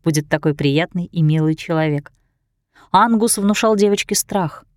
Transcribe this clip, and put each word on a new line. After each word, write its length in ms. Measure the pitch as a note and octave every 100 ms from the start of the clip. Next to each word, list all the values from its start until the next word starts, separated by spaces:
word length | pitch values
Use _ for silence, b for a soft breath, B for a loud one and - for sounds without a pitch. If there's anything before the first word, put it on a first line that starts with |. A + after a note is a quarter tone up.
будет 260 | E3+ D3+ D3
такой 240 | D3+ D#3+
приятный 520 | D3 C#3+ C#3+ F3 F3+ F3
и 180 | F3
милый 320 | D#3 D#3 D#3 D#3+
человек. 560 | - D#3+ D#3 C#3+ C#3+ _ _ _ _ _ _ b b
Ангус 460 | F#3 A3+ A3 A3+ -
внушал 380 | G3+ G#3 A3 G#3+
девочке 380 | G#3 G3+ -
страх, 520 | G3+ - G3 D#3+ - _